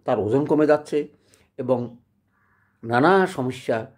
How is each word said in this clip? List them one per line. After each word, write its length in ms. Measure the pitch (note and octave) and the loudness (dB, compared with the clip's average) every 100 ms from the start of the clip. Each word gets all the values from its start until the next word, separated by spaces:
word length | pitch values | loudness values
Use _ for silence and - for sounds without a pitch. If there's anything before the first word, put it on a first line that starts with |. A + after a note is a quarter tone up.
| - | -4
তার 140 | A#2 | -2
ওজন 260 | G2+ C#3 D3+ | 0 0 2
কমে 220 | D3+ D3+ | 2 4
যাচ্ছে 400 | D3+ - D3 D3+ _ _ _ _ - | 2 0 -6 -6 _ _ _ _ -10
এবং 400 | B2+ B2 A#2 - _ _ _ _ _ _ _ _ | -2 -2 -4 -12 _ _ _ _ _ _ _ _
নানা 440 | A2+ A#2+ D#3 F#3+ F#3 | -2 2 4 4 2
সমস্যা 640 | - B2+ B2+ - A2+ A#2 | -2 -6 -6 -4 -4 -6